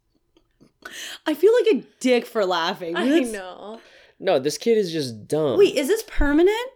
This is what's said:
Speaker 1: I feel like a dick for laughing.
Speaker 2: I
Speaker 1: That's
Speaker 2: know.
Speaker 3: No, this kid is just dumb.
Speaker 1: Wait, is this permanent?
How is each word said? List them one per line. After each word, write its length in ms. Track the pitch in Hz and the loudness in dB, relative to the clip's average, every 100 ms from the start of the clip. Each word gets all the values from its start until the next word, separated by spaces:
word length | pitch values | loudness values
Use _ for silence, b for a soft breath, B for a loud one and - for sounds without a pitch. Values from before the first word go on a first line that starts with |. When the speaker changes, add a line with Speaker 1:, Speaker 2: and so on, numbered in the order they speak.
| _ _ _ _ _ _ _ _ - B B B - | _ _ _ _ _ _ _ _ -18 B B B -6
Speaker 1:
I 60 | |
feel 180 | 302 381 | 2 4
like 200 | 480 427 285 | 4 4 0
a 100 | - - | -2 -4
dick 260 | 254 247 - | 0 0 0
for 180 | 220 | -2
laughing. 520 | 185 180 165 180 170 170 | -2 0 -2 -6 -6 -2
Speaker 2:
I 120 | 247 | 2
Speaker 1:
That's 220 | 320 240 | 2 0
Speaker 2:
know. 480 | 214 185 180 196 233 b b b b | -6 -12 -16 -16 -18 b b b b
Speaker 3:
No, 180 | 185 160 | 0 0
this 200 | 131 147 | 0 -2
kid 180 | - 220 | 0 2
is 140 | 185 | 0
just 340 | 160 135 110 98 | -2 -6 -8 -6
dumb. 300 | 151 151 214 | -2 0 4
Speaker 1:
Wait, 160 | 392 | 4
is 140 | - 277 | 2 -2
this 160 | 440 - | -2 -4
permanent? 600 | - 294 294 359 440 494 | 0 2 4 4 2 -4